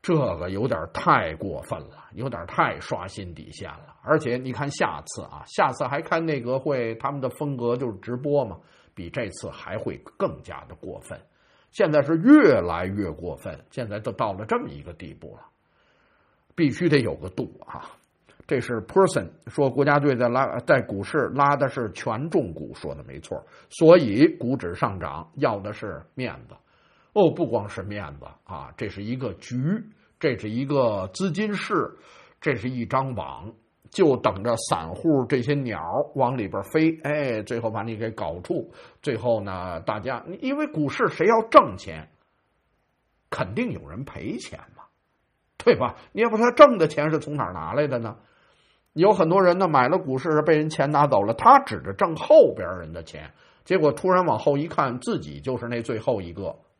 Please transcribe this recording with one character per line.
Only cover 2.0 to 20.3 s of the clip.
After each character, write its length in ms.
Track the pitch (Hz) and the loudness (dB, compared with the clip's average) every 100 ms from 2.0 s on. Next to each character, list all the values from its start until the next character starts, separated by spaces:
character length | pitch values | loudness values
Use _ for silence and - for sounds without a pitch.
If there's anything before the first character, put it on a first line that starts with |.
| - | -20
有 140 | 85 131 | -10 -8
点 160 | 87 85 | -8 -6
太 320 | - 143 76 | 0 0 -2
刷 260 | - 104 92 | -8 -8 -8
新 260 | - 90 | -12 -12
底 200 | 78 - | -14 -16
线 180 | - 76 | -14 -14
了。 240 | - - - | -16 -20 -14
而 160 | - 156 | 0 2
且 180 | 117 123 | 2 -4
你 160 | 131 | -4
看 160 | 123 143 | -6 -6
下 320 | - 135 78 - | -4 -4 -4 -12
次 160 | - | -14
啊， 220 | 78 - - | -14 -16 -8
下 240 | - 147 | 0 0
次 160 | 127 127 | 0 -4
还 160 | 143 | -4
开 160 | 160 165 | -2 -2
内 220 | 165 143 | 0 -2
阁 180 | 117 135 | -2 -2
会， 340 | 151 135 117 113 | 0 -2 -2 -4
他 160 | 135 | -6
们 80 | 143 | -4
的 100 | 127 | -6
风 260 | - 147 131 | -6 -6 -2
格 200 | 120 123 | -2 -2
就 100 | 127 | -4
是 100 | 98 | -8
直 180 | - 123 | -10 -6
播 280 | 143 143 | 0 0
嘛， 140 | 117 82 _ _ _ - | 0 -10 _ _ _ -14
比 120 | 87 | -10
这 200 | 127 104 | -8 -8
次 200 | - 90 | -8 -14
还 300 | - - - | -12 -10 -8
会 180 | - - - _ | -8 -10 -16 _
更 240 | 196 - | -6 -6
加 220 | - 67 - | -14 -16 -16
的 60 | |
过 240 | 87 - - | -16 -14 -14
分。 180 | - 71 _ _ _ _ _ | -14 -18 _ _ _ _ _
现 220 | - 180 | 0 2
在 100 | 151 | 4
是 140 | 131 165 | 2 2
越 440 | 214 302 208 151 | 8 8 8 6
来 240 | 87 82 | 2 -4
越 280 | 92 101 90 | -4 -4 -6
过 240 | 76 85 71 | -6 -10 -10
分， 280 | 95 76 _ | -12 -14 _
现 180 | - 113 | -10 -8
在 120 | 104 | -8
都 100 | 117 | -8
到 220 | 101 113 | -4 -4
了 120 | 95 | -4
这 140 | 107 240 | -4 -4
么 120 | 277 | -4
一 120 | 71 | -12
个 100 | 73 | -16
地 220 | 78 82 | -16 -18
步 220 | - 65 53 | -16 -20 -20
了， 100 | - _ _ _ _ _ _ _ _ _ _ - | -20 _ _ _ _ _ _ _ _ _ _ 0
必 160 | 151 | 2
须 160 | 127 175 | 2 2
得 100 | 147 | 2
有 160 | 107 | 2
个 140 | 67 90 | -6 -8
度 320 | - 120 - | -8 -10 -12
啊。 220 | - - - - _ _ _ _ | -16 -16 -16 -20 _ _ _ _
这 160 | - 135 | -4 -4
是 220 | 120 117 | -2 -6
Person 460 | - 190 190 131 95 - - | 2 4 4 2 -6 -14 -8
说 240 | - 135 | 0 0
国 140 | 123 | 2
家 160 | 139 147 | 4 4
队 160 | 147 123 | 2 2
在 120 | |
拉， 300 | 120 | 2